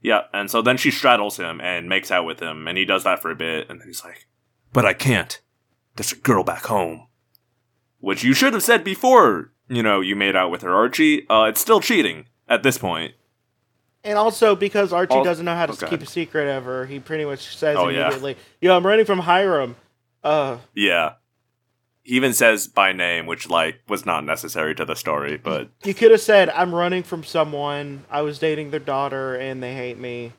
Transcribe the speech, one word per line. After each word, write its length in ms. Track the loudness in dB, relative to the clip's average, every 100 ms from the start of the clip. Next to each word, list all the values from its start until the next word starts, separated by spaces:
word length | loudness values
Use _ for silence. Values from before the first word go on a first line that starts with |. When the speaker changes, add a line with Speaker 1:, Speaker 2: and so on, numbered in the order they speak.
Speaker 1:
Yeah, 200 | 2 0 0
and 160 | -8 -2
so 100 | 0
then 160 | 2 2
she 140 | 0
straddles 480 | 2 4 4 2 -6
him 220 | -8 -8
and 260 | -6 -6 -2
makes 220 | -2 0
out 160 | -2 -2
with 140 | -6
him, 280 | -10 -8 -6
and 80 | -4
he 80 |
does 200 | 0 0
that 180 | 0 -2
for 80 | -4
a 60 | -6
bit, 340 | -4 -6 -8
and 100 | -16 -16
he's 180 | -16
like, 220 | -16 -20 _ _ _ _ _
"But 120 | 0
I 80 | 0
can't. 480 | 0 0 -2 -2 -12 _ _ _ _ _
There's 180 | -10 -8
a 40 | -4
girl 260 | 0 2
back 220 | 0 -4 -4
home." 400 | -2 -2 -8 _ _ _ _ _ _ _ _ _ _
Which 240 | -4 0
you 120 | 2
should 180 | 4 2
have 100 | 2
said 220 | 2 2
before, 680 | 2 -2 4 6 6 2 -6 _ _
you 140 | -2
know, 180 | 2 2
you 140 | 0
made 220 | 0 0 2
out 140 | 0
with 100 | -2
her, 120 | 0
Archie. 540 | 2 2 2 2 2 2
Uh, 140 | 2
it's 160 | 4 0
still 180 | 2 2
cheating 460 | 4 0 0 -4 -16 _ _
at 160 | 0
this 140 | 0 -2
point. 380 | -4 -6 -8 _ _ _ _ _ _ _ _ _
Speaker 2:
And 140 | -4 0
also, 360 | 0 4 4
because 380 | 4 0 0 0
Archie 220 | 0 2
Speaker 1:
Al-, 100 | 2
Speaker 2:
doesn't 220 | 2 -2 -4
know 80 | -2
how 80 | -4
to 60 |
Speaker 1:
okay. 160 | -4 -6
Speaker 2:
keep 140 | -6
a 40 | -6
secret 400 | -8 -4 -4 -2
ever, 380 | -4 -6 -8
he 160 | -8 -12
pretty 240 | -8 -6
much 320 | -6 -8 -12 -4
says 200 | 0 2
Speaker 1:
Oh, 100 | 2
yeah. 140 | 2
Speaker 2:
immediately, 340 | 0 -2 -6 -10 -16 _
"Yo, 160 | 4 4
I'm 100 | 6
running 200 | 2 2
from 140 | 0
Hiram." 560 | 2 2 4 0 -2 -8 _ _ _ _
Uh, 360 | -2 0 0 -6 -10
Speaker 1:
Yeah. 400 | -2 2 2 0 -4 _ _ _ _ _ _ _ _
He 120 | -2
even 200 | 0 0
says 340 | 2 2 2 -2
by 240 | 2 2
name, 320 | 2 -2 -2 -4
which, 220 | -8 0
like, 320 | 0 0 -4 _
was 160 | -6 -2
not 180 | -4
necessary 500 | -2 -6 -6 -4 -4 -4
to 80 |
the 100 | -6
story, 420 | -6 -4 -4 -4 -8
but 280 | -6 -6 -8 _
Speaker 2:
You 120 | -8
could 160 | 4 6
have 80 | 6
said, 300 | 6 4 4
"I'm 240 | 2 -2
running 280 | 0 -2 -2
from 220 | -6 -10
someone. 800 | -4 -2 -2 -4 -6 -6 -10 -14 -8
I 100 | -6
was 180 | -6 -4
dating 320 | -4 -4 -6
their 80 | -8
daughter, 560 | -4 -4 -4 -4 -6
and 260 | -6 -8 -8
they 120 | -10
hate 240 | -8 -10 -10
me." 340 | -10 -10 -12